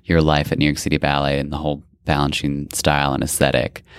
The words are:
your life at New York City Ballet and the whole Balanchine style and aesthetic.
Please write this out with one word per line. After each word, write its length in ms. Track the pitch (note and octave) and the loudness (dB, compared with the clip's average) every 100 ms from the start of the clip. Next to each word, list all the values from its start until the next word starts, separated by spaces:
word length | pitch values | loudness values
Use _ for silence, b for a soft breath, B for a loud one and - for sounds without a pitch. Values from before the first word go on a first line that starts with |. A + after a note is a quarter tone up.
your 160 | - E2 | 0 4
life 300 | D#2 D2 D2 | 4 2 0
at 80 | D2+ | 0
New 60 | |
York 140 | D2 C#2+ | 0 0
City 180 | - D2 | -2 -2
Ballet 420 | C#2+ C#2+ C#2 C#2+ | 0 0 0 -2
and 140 | C#2+ | -4
the 60 | D2 | -4
whole 260 | D2+ C#2+ - _ - | -4 -6 -10 _ -2
Balanchine 680 | C#2+ C#2+ - D2 C#2+ C#2+ | 0 0 -2 -4 -4 -6
style 380 | - D2+ D2 C#2+ | -2 0 2 0
and 80 | C2+ | -2
aesthetic. 600 | C2+ - C#2 B1+ - - - | -2 0 2 2 -2 -8 -20